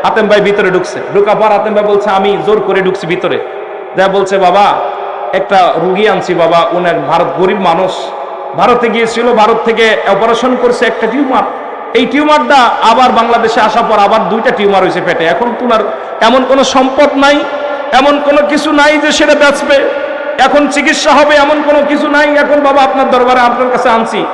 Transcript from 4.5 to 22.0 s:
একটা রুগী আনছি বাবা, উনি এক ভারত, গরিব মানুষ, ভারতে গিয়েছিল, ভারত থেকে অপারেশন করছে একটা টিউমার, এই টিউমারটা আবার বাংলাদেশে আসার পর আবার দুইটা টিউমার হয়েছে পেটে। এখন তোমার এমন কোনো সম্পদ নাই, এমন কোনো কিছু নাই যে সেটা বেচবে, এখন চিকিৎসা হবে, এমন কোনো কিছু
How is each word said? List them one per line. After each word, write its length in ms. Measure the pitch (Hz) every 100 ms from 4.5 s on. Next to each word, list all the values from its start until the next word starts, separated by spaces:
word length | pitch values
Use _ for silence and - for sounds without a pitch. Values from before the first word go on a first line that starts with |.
| 190 202 131 - - - - -
একটা 400 | 190 196 196 175 165
রুগী 240 | 175 185 214
আনছি 260 | 185 180
বাবা, 340 | 170 165 170 165
উনি 180 | 175 175
এক 180 | 160 143
ভারত, 200 | 165 165 -
গরিব 200 | 190 208
মানুষ, 320 | 185 170 185 - - - - - - -
ভারতে 320 | 202 240 233
গিয়েছিল, 440 | 214 220 226 240
ভারত 240 | 214 214 226 -
থেকে 320 | 220 226 208 -
অপারেশন 500 | 196 226 226 254 247
করছে 240 | 240 - 233
একটা 220 | 220 220
টিউমার, 360 | 247 269 240 190 - - - -
এই 120 | 226 254
টিউমারটা 500 | 277 302 302 240 277 233 - 214
আবার 200 | 233 254
বাংলাদেশে 500 | 214 233 233 226 220
আসার 220 | 214 233 220
পর 100 | 214
আবার 300 | 202 220 190
দুইটা 220 | 220 247
টিউমার 300 | - 202 196
হয়েছে 200 | 180 160 170
পেটে। 180 | 160
এখন 300 | 165 175 240 220
তোমার 200 | 247 226 208 - - -
এমন 220 | 220 254
কোনো 200 | 254 269
সম্পদ 460 | 247 277 262 269 285 277
নাই, 240 | 277 294 - - - - -
এমন 280 | 247 285 285 285
কোনো 160 | 285 285
কিছু 200 | 294 302
নাই 260 | 302 294 302
যে 140 | 302
সেটা 240 | 294 294 294
বেচবে, 480 | 285 277 - 277 - - - - - -
এখন 300 | 254 285 294
চিকিৎসা 440 | 285 285 302 311
হবে, 240 | 277 294 294
এমন 280 | 285 302 294
কোনো 120 | 294 269
কিছু 180 | 294